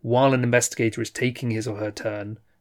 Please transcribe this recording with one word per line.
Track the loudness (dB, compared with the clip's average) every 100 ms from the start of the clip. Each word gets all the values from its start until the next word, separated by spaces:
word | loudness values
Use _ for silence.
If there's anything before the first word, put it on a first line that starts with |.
While | 2 4 4
an | 4
investigator | 4 4 2 0 -2 0
is | -6
taking | -2 -2 -2 -4
his | -2 -4
or | -4
her | -6
turn, | -4 -6 -6 -8 -12 _ _